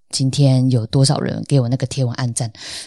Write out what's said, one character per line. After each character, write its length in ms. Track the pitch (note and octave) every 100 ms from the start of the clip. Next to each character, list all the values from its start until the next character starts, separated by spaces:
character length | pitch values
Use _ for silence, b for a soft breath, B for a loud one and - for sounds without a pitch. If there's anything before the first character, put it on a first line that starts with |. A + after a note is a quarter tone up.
| _
今 220 | - C3+
天 400 | B2 C#3 C3 C3
有 160 | B2+ -
多 180 | C#3 C3+
少 140 | -
人 240 | - - -
给 120 | C#3
我 100 | A#2
那 80 | C3
个 80 | B2+
贴 180 | -
文 80 | B2 -
按 180 | B2
赞， 180 | A2+ A2+ - B B